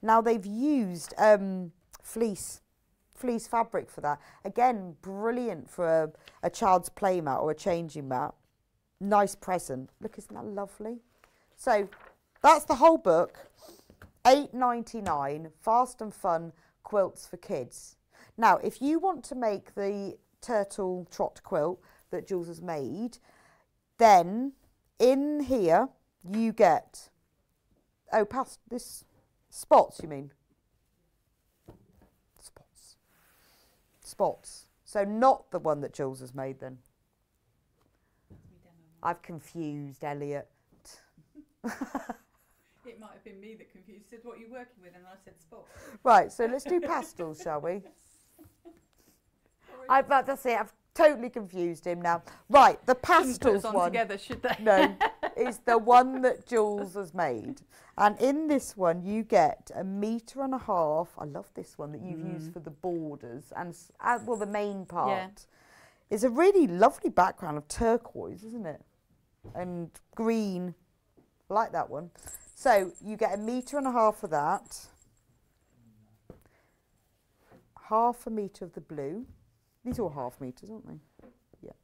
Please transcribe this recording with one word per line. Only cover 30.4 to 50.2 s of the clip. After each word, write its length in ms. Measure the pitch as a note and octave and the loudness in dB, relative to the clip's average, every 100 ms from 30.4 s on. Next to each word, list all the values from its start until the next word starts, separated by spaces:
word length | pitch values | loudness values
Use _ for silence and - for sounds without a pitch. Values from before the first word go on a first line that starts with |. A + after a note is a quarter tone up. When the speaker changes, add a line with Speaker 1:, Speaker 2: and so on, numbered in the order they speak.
| _ _ _ _ _ _ _ _ _ _ _ _ - - _ _ _ _ _ _ | _ _ _ _ _ _ _ _ _ _ _ _ -20 -20 _ _ _ _ _ _
Speaker 1:
Spots. 560 | - - _ _ - _ _ _ _ _ _ _ _ _ _ _ | -20 -20 _ _ -20 _ _ _ _ _ _ _ _ _ _ _
Spots. 600 | - - F#3+ - - - - _ | -20 -2 -2 -2 -16 -20 -20 _
So 200 | _ G#3+ | _ -6
not 480 | G3+ G#3+ B3+ - - | -4 2 4 4 -2
the 80 | - | -6
one 220 | D#3 D3 | -4 -4
that 120 | C#3 | -6
Jules 260 | - C3+ C3 | -6 -8 -8
has 120 | B2+ | -16
made 260 | C3 C3+ C3+ | -12 -12 -10
then. 200 | C3 C3 _ _ _ _ _ _ _ _ _ _ _ _ _ _ _ - - _ F3 _ _ _ | -16 -18 _ _ _ _ _ _ _ _ _ _ _ _ _ _ _ -20 -20 _ _ _ _ _
I've 180 | - E3+ | -8 -8
confused 840 | - E3+ - E3+ D#3 D3 C#3+ C3+ | -10 -16 -14 -10 -10 -10 -12 -12
Elliot. 440 | D3+ C#3+ C#3+ C#3+ - _ _ _ - - _ _ _ - - _ | -10 -8 -8 -10 -12 _ _ _ -20 -20 _ _ _ -20 -20 _
<laughs> 60 | A#3+ - C4+ C#4 - A#3+ _ _ _ _ _ _ B3+ | -14 -12 -10 -12 -12 -18 _ _ _ _ _ _ -20
Speaker 2:
It 140 | A3 | -20
might 140 | G#3+ | -20
have 100 | G3+ | -20
been 160 | A3 G3 | -20 -20
me 160 | G#3 A3 | -20 -20
that 160 | - | -20
confused. 300 | F#3 F#3 G#3 G#3 | _ -20 -20 _
You 60 | A#3 | -20
said, 20 | |
"What 120 | A#3 A3+ | -20 -20
are 40 | |
you 100 | A3+ | -20
working 320 | B3 B3 G#3+ | -20 -20 _
with?" 100 | F3+ | -20
And 120 | F3 F3+ | -20 -20
I 80 | F#3+ | -20
said, 120 | - _ | -20 _
"Spots." 320 | _ D3+ - - - A#3 | _ -20 -20 -20 -20 -4
Speaker 1:
Right, 260 | C4 G#3+ E3 | 6 6 6
so 160 | - A#3 | -2 -4
let's 180 | B3+ C#4+ | -4 -2
do 160 | F4 | -2
pastels, 580 | D4 D#4+ A3 - E3 D#3 | -2 -6 -6 -10 -12 -10
shall 200 | E3+ D3+ | -8 -6
we? 200 | D3+ F#3+ F#3+ _ _ _ _ _ D#4+ _ E4+ E4 | -6 -8 -10 _ _ _ _ _ -20 _ -20 -20
Speaker 2:
<laughs> 1120 | _ _ _ _ _ _ _ _ _ B3+ C4 | _ _ _ _ _ _ _ _ _ -20 2
Speaker 1:
I've, 180 | C4+ - | 4 6
that's 360 | C4+ | 2